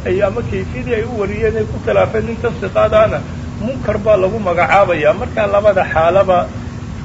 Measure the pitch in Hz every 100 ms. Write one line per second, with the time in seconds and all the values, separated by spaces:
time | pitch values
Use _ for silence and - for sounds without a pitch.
0 | 196 185 196 233 - 196 190 254 247 220
1 | 233 226 196 208 220 220 208 208 - 196
2 | 185 220 220 226 240 - 190 214 214 214
3 | 220 151 - - - - 220 - - 202
4 | 214 202 190 220 180 175 165 190 196 165
5 | 147 185 247 220 202 202 208 185 156 160
6 | 165 190 190 180 - - - - - -